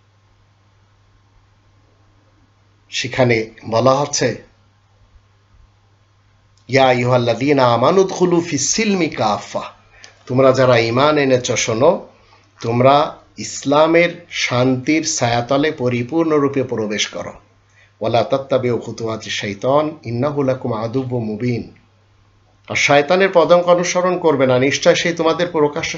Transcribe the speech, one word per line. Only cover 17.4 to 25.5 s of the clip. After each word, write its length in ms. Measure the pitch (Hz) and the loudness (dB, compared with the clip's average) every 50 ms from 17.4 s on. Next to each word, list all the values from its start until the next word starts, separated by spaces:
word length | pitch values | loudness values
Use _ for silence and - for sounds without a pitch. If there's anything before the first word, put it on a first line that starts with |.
| _ _ _ _ _ _ _ _ _ _ _ - | _ _ _ _ _ _ _ _ _ _ _ -8
ওয়ালা 200 | 107 110 117 117 110 | -4 -2 0 0 0
তাত্তাবিউ 520 | - - 135 - - 139 127 117 123 120 107 | 0 -2 -4 -2 -2 -2 -2 0 0 -2 -4
খুতুওয়াতি 520 | - - 107 - 117 113 110 107 - 101 | -6 -8 -10 -8 -8 -8 -8 -8 -10 -10
শাইতান 540 | - - - 107 98 104 - 127 139 147 156 151 160 156 - | -8 -8 -6 -8 -8 -6 -2 0 0 0 0 -2 -6 -10 -10
ইন্নাহু 340 | 117 117 117 127 147 147 143 139 | -8 -4 -4 -4 -2 -2 -2 -2
লাকুম 280 | 131 127 127 - 127 113 | -2 -2 -4 -4 -6 -6
আদুব্বুম 480 | 107 113 113 107 135 131 123 127 123 113 | -4 -6 -6 -4 -6 -6 -4 -6 -6 -6
মুবিন। 380 | 107 107 104 120 123 120 110 90 - - - _ _ _ _ _ _ _ _ _ _ _ _ _ _ _ _ _ - | -6 -6 -6 -4 -4 -4 -4 -6 -10 -16 -20 _ _ _ _ _ _ _ _ _ _ _ _ _ _ _ _ _ -8
আর 100 | 107 - | -4 -2
শয়তানের 540 | - - 147 143 147 147 180 185 196 190 190 | 2 4 4 4 4 2 2 2 2 2 4
পদাঙ্ক 320 | 170 156 147 175 175 170 175 | 4 4 6 6 4 4 4
অনুসরণ 480 | 180 175 175 - - 180 180 185 180 180 | 2 2 2 0 -2 -2 0 0 0 0
করবে 260 | 175 160 143 131 135 127 | 0 0 2 2 2 2
না, 80 | 127 123 | 2 2
নিশ্চয় 380 | 127 143 - - - 175 170 170 | 2 0 0 0 2 2 2 2
সে 100 | - 175 165 | 0 -2 -2
তোমাদের 340 | 165 160 160 160 151 - - | -2 0 0 0 0 -2 -2